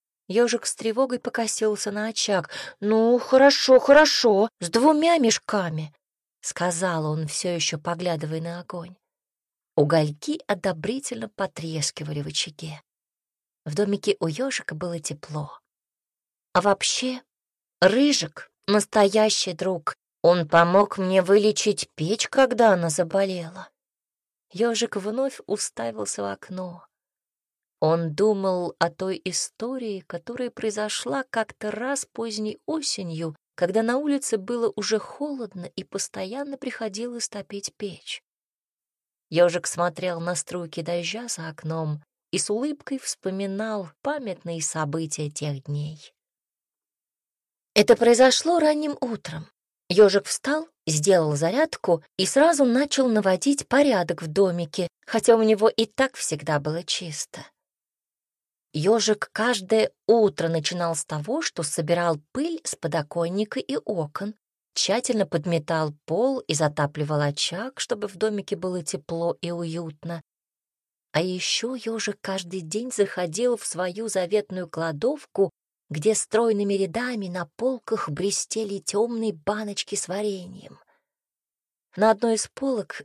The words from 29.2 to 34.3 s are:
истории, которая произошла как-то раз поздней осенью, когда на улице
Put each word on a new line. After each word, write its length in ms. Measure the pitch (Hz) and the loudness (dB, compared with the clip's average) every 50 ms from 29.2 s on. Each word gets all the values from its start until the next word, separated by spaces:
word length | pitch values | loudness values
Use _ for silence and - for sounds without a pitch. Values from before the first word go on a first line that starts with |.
| - | -6
истории, 800 | 185 170 - - - - - 220 247 269 254 240 220 196 185 - | -4 -4 -4 -6 -6 -8 -8 -8 -6 -6 -6 -6 -6 -6 -8 -8
которая 420 | - - 165 - - 240 254 247 233 | -10 -12 -10 -10 -8 -6 -6 -6 -6
произошла 720 | - - - 220 202 214 214 214 - - - 247 277 277 262 - | -6 -6 -6 -4 -2 -2 -4 -4 -4 -6 -4 -4 -4 -4 -4 -4
как-то 400 | - 226 214 - - - 214 214 | -4 -4 -4 -4 -8 -8 -8 -6
раз 360 | 208 214 240 262 285 262 - | -6 -4 -4 -4 -4 -4 -6
поздней 540 | - - - 226 233 208 214 214 214 - - _ | -8 -8 -8 -8 -6 -6 -6 -6 -6 -6 -8 _
осенью, 720 | - 311 320 277 - - - 185 170 165 156 165 160 151 - _ _ _ | -6 -4 -4 -4 -4 -6 -6 -6 -6 -6 -6 -6 -6 -8 -12 _ _ _
когда 280 | - 180 170 196 220 226 | -2 0 2 2 2 2
на 140 | 226 247 | 2 0
улице 400 | 269 302 294 285 277 - - | 0 0 0 0 0 0 -2